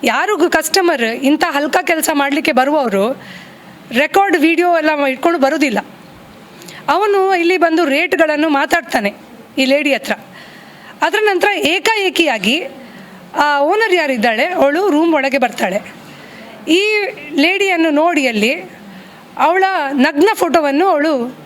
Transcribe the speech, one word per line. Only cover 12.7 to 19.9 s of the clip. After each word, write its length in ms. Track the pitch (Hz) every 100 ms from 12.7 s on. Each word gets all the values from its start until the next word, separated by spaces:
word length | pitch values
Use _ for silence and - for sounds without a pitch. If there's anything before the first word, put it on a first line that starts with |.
| - - - - - - -
ಆ 240 | 294 285
ಓನರ್ 340 | 294 415 440
ಯಾರಿದ್ದಾಳೆ 520 | 359 302 254 233 220 311
ಅವಳು 440 | 359 277 294 403
ರೂಮ್ 240 | 294 339
ಒಳಗೆ 240 | 311 269 277
ಬರ್ತಾಳೆ. 420 | 240 220 208 190 - - - - - - - - -
ಈ 380 | 339 415 427 403 - 294
ಲೇಡಿಯನ್ನು 560 | 294 302 381 392 349 330
ನೋಡಿ 360 | 294 330 311 262
ಅಲ್ಲಿ 280 | 220 214 320 370 - - - - - - -
ಅವಳ 260 | 285 370 381 381 277